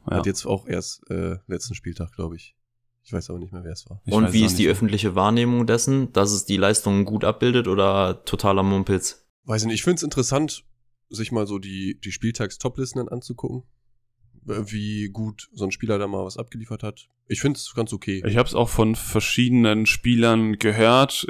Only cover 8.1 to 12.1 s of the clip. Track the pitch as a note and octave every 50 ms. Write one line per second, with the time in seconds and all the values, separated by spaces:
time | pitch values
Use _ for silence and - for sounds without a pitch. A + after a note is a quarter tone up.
8.1 | F2 - - - - - - G2+ G2 F#2+ F#2+ G2 G2 G2 G2 - G2 F#2 - -
9.1 | - _ _ _ _ _ _ - A2 A2 A2 A2+ A2+ G#2+ - F3 F3+ E3 E3 D3
10.1 | - C#3 B2 - C3+ C#3+ D#3 D3 - - - _ _ _ _ _ _ _ _ _
11.1 | - G#2 A2 - A#2+ A2 G#2 G2+ G2+ G2 F#2+ G2 F#2+ F#2+ F#2+ F#2+ G2 - - G2+